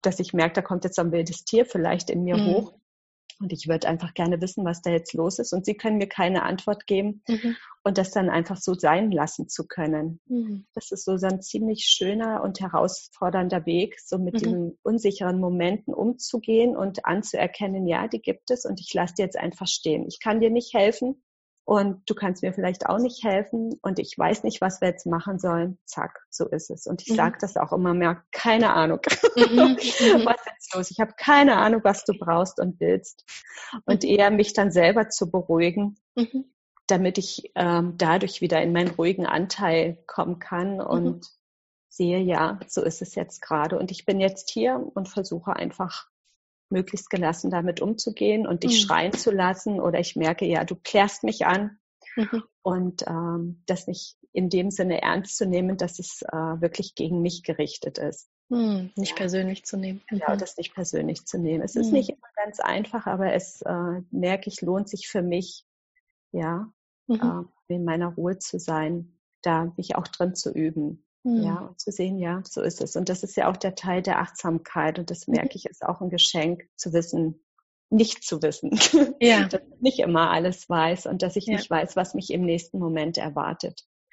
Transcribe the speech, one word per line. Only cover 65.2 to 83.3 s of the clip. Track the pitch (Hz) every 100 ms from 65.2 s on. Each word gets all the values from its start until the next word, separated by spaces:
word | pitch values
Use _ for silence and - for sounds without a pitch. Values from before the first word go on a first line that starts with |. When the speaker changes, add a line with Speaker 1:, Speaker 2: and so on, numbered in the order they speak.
Speaker 1:
mich, | 180 175 180 - _ _ _ _ _ _ _
ja, | 175 160 170 214 _ _ _ -
Speaker 2:
Mhm. | 220 240 175 175 _ -
Speaker 1:
äh, |
in | 180 170
meiner | 165 175
Ruhe | 170 175 185
zu | - 180
sein, | 165 156 156 175 170 _ _ _
da | 170 160 170 170
mich | 185 -
auch | -
drin | - 180 180
zu | -
üben. | - 160 160 147 165 _ _ 247
Speaker 2:
Mhm. | 226
Speaker 1:
Ja, | 208 175
und | 196 -
zu | -
sehen, | 196 185 190
ja, | 170 180 -
so | -
ist | 165 -
es. | - 175
Und | 185
das | 185
ist | 190 196
ja | -
auch | 185
der | 190
Teil | 185 185 180
der | 180 -
Achtsamkeit. | 175 - 170 165 - 165 156 165
Und | 170
das | 175 -
Speaker 2:
Mhm. | -
Speaker 1:
merke | 269 185
ich, | -
ist | -
auch | - 175
ein | 180
Geschenk, | 175 - 165 160 170 - -
zu | 175
wissen, | 170 170 170 160 160 _ _ _ _ _
nicht | 220 220 -
zu | - 156
wissen. | 156 - -
<laughs> | 220 - 320 254 -
Speaker 2:
Ja. | 240 214 190
Speaker 1:
Dass | 190
ich | - -
nicht | 262 262
immer | 175 165 165
alles | 165 180 175 -
weiß | 170 160 175 -
und | 185
dass | 185 202
ich | 220
Speaker 2:
Ja. | 208
Speaker 1:
nicht | -
weiß, | 160 170 190
was | 180
mich | 202 185
im | 175 175
nächsten | 170 - 190
Moment | 165 160 156 165
erwartet. | 156